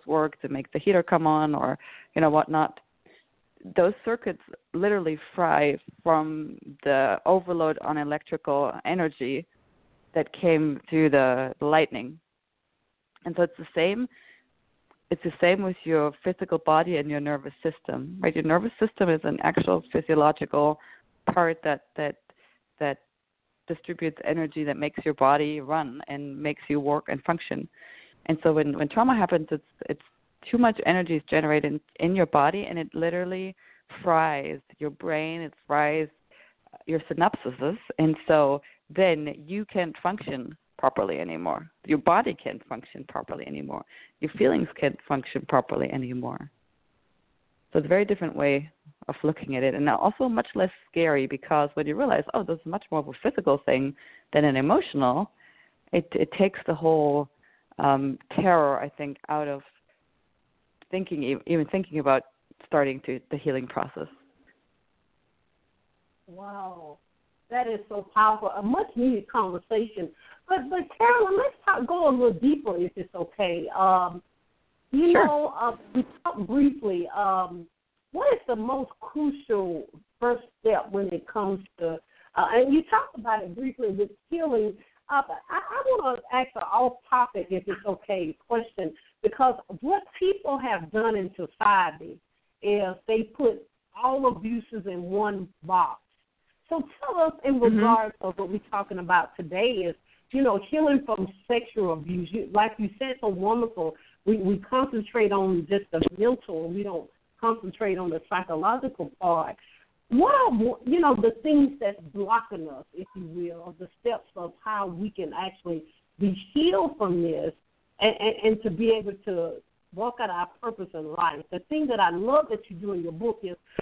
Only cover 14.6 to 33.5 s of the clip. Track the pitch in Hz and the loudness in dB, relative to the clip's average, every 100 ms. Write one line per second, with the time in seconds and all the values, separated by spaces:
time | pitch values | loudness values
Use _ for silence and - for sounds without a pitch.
14.6 | _ _ _ _ - 170 170 - 175 190 | _ _ _ _ -6 -4 -6 2 4 4
15.6 | 190 180 160 156 147 - 185 185 180 165 | 0 -4 0 2 2 -2 -4 -4 -2 -2
16.6 | 165 156 175 156 147 147 147 143 143 - | 4 4 4 -2 -2 -4 -4 -6 -8 -6
17.6 | 160 - - 127 143 185 175 160 156 175 | -6 -6 -8 -8 -8 -2 -2 0 2 2
18.6 | 226 - 220 - 180 160 - - - 185 | 0 -2 -2 0 0 0 0 -2 0 0
19.6 | 180 175 - 160 156 151 151 151 147 147 | 2 0 0 -2 2 4 4 2 -2 0
20.6 | 147 151 - - _ _ - 180 165 165 | 0 0 -8 -20 _ _ -2 2 2 0
21.6 | 156 143 _ - 147 - _ _ _ _ | -4 -4 _ -8 -8 -8 _ _ _ _
22.6 | _ - 147 135 _ _ _ _ _ _ | _ -6 -4 -6 _ _ _ _ _ _
23.6 | - 165 - 170 165 151 - 160 156 156 | -10 -10 -10 -6 -6 -4 -4 -2 -4 -4
24.6 | 147 139 151 - 156 143 135 147 151 151 | -4 -4 -6 -4 -4 2 4 4 2 -4
25.6 | 135 160 143 135 - 143 143 139 151 147 | -4 -4 -4 -8 -12 -10 -10 -8 -6 -6
26.6 | - 147 143 147 - 143 - 165 - - | -4 -2 0 -2 -2 -4 -2 -4 -4 -8
27.6 | 165 _ - - - _ - 160 165 156 | -10 _ -20 -20 -20 _ -4 0 2 4
28.6 | 147 143 147 220 254 233 175 170 156 151 | 2 0 0 2 2 4 2 0 0 -6
29.6 | - - - 156 _ _ _ _ - 240 | -8 -12 -10 -10 _ _ _ _ -4 2
30.6 | 233 214 - 185 170 156 - 156 156 151 | 2 2 2 2 0 -2 0 0 4 2
31.6 | 147 151 - - 170 190 160 147 143 196 | 0 -4 -8 -4 0 2 4 4 4 2
32.6 | - 170 151 160 170 180 180 185 190 | -4 -8 -8 -4 -2 -2 -4 -6 -8